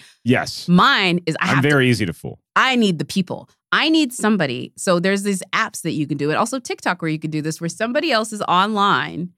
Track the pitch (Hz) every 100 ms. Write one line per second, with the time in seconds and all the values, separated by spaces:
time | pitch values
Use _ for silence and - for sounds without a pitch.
0 | - _ 117 117 - - - 175 247 254
1 | 185 175 165 156 175 - 131 143 127 110
2 | 95 - - - _ 196 254 247 208 156
3 | 151 190 180 - - _ _ 196 - 320
4 | 277 - 214 208 139 123 - - - 175
5 | 185 196 202 190 - 175 220 - 165 151
6 | 143 143 143 131 233 262 - 403 226 180
7 | 160 156 160 156 151 156 170 - 226 285
8 | 330 220 220 214 - 175 202 214 202 139
9 | 151 - 180